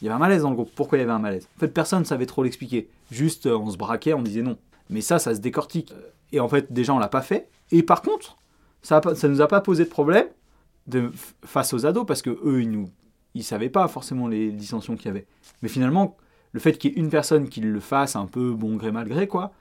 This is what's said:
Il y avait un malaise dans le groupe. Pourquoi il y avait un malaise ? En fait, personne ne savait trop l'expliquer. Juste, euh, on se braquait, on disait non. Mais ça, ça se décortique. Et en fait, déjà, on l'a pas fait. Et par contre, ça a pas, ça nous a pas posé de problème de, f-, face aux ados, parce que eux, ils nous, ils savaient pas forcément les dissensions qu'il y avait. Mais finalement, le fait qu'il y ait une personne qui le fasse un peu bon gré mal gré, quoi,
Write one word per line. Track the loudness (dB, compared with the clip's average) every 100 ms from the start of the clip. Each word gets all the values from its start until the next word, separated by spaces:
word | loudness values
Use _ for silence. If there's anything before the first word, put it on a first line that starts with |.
Il | -4
y |
avait | 2
un |
malaise | 4 4
dans | 2
le | -2
groupe. | -4 -4
Pourquoi | 0 2
il |
y |
avait | 2
un | -2
malaise ? | -2 -6 -8 -4
En |
fait, | -4
personne | 0 0 0
ne | 0
savait | -2 -2
trop | -2
l'expliquer. | -2 -2 -6 -6 -6 _ -14
Juste, | -2 -2 0 0
euh, | 0
on | -2
se | -6
braquait, | -4 -2 0 0
on |
disait | -2 -2
non. | -4 -6 _ _ -10
Mais | -6
ça, | 0 0
ça | 0 -2
se |
décortique. | -2 -4 -4 -6 -8 -14 -20 _ -4
Et | -2
en | 2
fait, | 2 0
déjà, | -2 2 2
on |
l'a | 2
pas | -2
fait. | -2 -4 -4 _ 2
Et | 4
par | 6 4
contre, | 2 -4 -6 -20 _ _ _ _
ça | 4 4
a |
pas, | 4
ça | 2 2
nous | 4
a | 4
pas | 4
posé | 4 2
de | 2
problème | 2 4 4 4 -4 _ _ _ _ -4
de, | -2 -2
f-, | -6 -18 -20
face | -4 -2 0
aux | 0 2
ados, | 0 0
parce | -4
que | -4 -2 0
eux, | 2
ils | 0
nous, | -2 -6 _ _ _ _
ils | -12
savaient | -6 -4 -2
pas | 0 0
forcément | -2 -8 -6 -2
les | -2 -2
dissensions | -4 -8 -8 -6 -8
qu'il | -6
y |
avait. | -8 -10 _ _ -10
Mais | -6
finalement, | 0 2 2 0 -2 _ _ _
le | -2
fait | 0 2
qu'il | 0
y | 0
ait |
une | 0
personne | 0 2 2 2
qui | -4
le | -4 -4
fasse | -2 0 0 -2
un | -6
peu | -2 -2
bon | -2 -4 -4
gré | -4
mal | -4 -4
gré, | -2 -2
quoi, | -2 -6 _